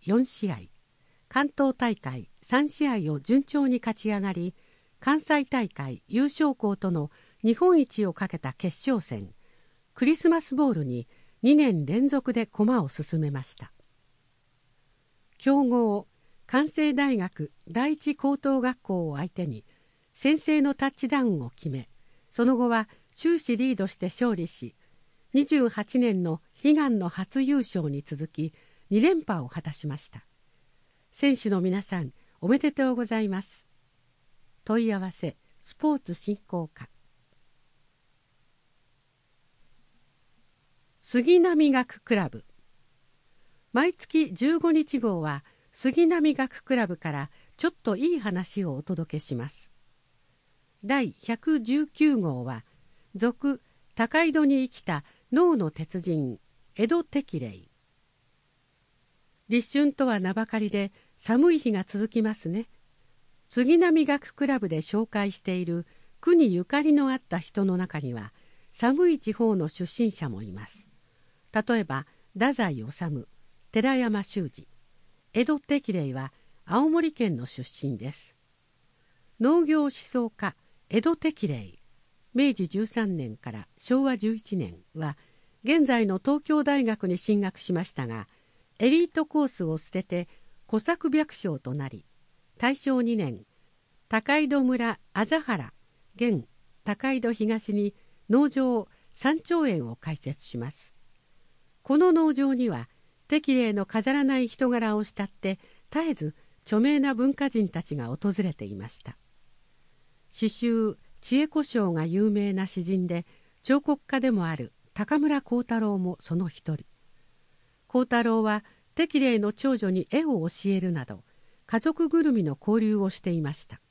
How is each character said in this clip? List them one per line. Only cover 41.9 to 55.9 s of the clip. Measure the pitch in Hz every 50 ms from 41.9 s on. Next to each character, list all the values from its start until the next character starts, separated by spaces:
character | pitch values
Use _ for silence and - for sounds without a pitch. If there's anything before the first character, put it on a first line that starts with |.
| - - -
ク | - 233
ラ | 202 180 143
ブ。 | - 110 - - - - - _ _ _ _ _ _ _ _ _ _ _ _ _ _ _ _ _ _ _ _ _ -
毎 | 240 294 359 349
月 | - - - - 320 311 - 190
十 | 160 233 285 330 330
五 | 330 339 320
日 | 320 302 302 - 262
号 | 220 220 190 170
は、 | 156 151 143 139 - _ _ _ _ _ _
杉 | - - 262 254 320 349
並 | 320 349 339 302 311 294
学 | 285 269 262 - - -
ク | - 269
ラ | 247 220
ブ | 175 175
か | - - 165 147
ら | 143 139 139 - - _ _ -
ち | - -
ょ | 339
っ | - _ -
と | 233 202
い | 185 269 339 349
い | 302
話 | 208 214 180 180 185 - - 202 190
を | 170 135
お | 131 151
届 | - 190 160 165 - -
け | 151
し | - - 143
ま | 120 120 139
す。 | - - - - - _ _ _ _ _ _ _ _ _ _ _ _ _ _ _ _ _ _ _ _ _ -
第 | 202 269 277 254 165 - _ -
百 | - 226 220 - 320 311 285
十 | 226 220 254 294 302
九 | 294 - - 302 311 285
号 | 226 185 160 135 127 120
は、 | 127 131 - - _ _ _ _ _ _ _ _ _ -
続、 | 196 208 240 240 - - 277 277 247 _ _ _ _ _ _ _
高 | - 233 240 - 311 339
井 | 320 294
戸 | 320 302
に | 277 277 269 262
生 | 254 - -
き | -
た | - 170 143 - _ _ _ _ _ -
脳 | 285 359 349 330
の | 240 180 156
鉄 | - - 160 -